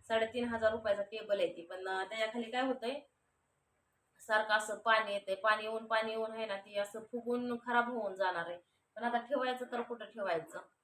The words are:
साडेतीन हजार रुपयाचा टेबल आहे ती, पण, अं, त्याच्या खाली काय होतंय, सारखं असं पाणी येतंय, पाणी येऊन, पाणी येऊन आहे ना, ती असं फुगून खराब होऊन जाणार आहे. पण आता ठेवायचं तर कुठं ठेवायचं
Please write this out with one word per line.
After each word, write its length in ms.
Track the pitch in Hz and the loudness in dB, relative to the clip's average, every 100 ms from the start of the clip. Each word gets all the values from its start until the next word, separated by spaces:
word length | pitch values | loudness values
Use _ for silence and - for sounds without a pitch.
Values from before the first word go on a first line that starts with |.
| - | 2
साडेतीन 400 | 226 226 247 240 | 4 4 2 0
हजार 240 | 226 220 | 4 4
रुपयाचा 300 | 226 214 202 | 4 2 2
टेबल 360 | 202 214 202 196 | 0 -6 0 2
आहे 180 | 170 - | 2 0
ती, 60 | |
पण, 260 | 165 185 190 | -10 -6 -2
अं, 160 | 190 | -2
त्याच्या 240 | 190 220 220 | -2 -2 -2
खाली 220 | 240 233 | -2 -2
काय 120 | 247 | 0
होतंय, 380 | 262 240 233 285 - _ _ _ _ _ _ _ _ _ _ _ | 0 -2 -4 -6 -10 _ _ _ _ _ _ _ _ _ _ _
सारखं 340 | - 214 220 | 0 0 4
असं 240 | 214 220 202 | 2 2 -2
पाणी 340 | 226 220 208 | 4 4 4
येतंय, 220 | 202 - | -4 -4
पाणी 280 | 190 214 214 | 0 2 2
येऊन, 240 | 214 220 226 | 0 -6 0
पाणी 240 | 220 220 | 0 0
येऊन 220 | 220 220 | -2 -4
आहे 140 | 220 220 | -4 -4
ना, 100 | 196 | -6
ती 220 | 208 202 | -4 -4
असं 220 | 202 220 | -4 -6
फुगून 560 | 220 240 233 247 247 240 | -8 -6 -2 -2 -2 -4
खराब 340 | 247 240 240 | 2 2 2
होऊन 240 | 247 202 | -2 -4
जाणार 320 | 190 185 170 170 | 0 0 0 -4
आहे. 120 | 175 _ _ _ - | -8 _ _ _ -6
पण 80 | |
आता 140 | 233 240 | -2 -2
ठेवायचं 460 | 233 277 262 311 247 | 0 0 0 -2 -4
तर 100 | 240 | -4
कुठं 220 | 240 233 | -4 -6
ठेवायचं 540 | 202 226 190 165 156 180 - _ | -8 -4 0 0 -2 -12 -14 _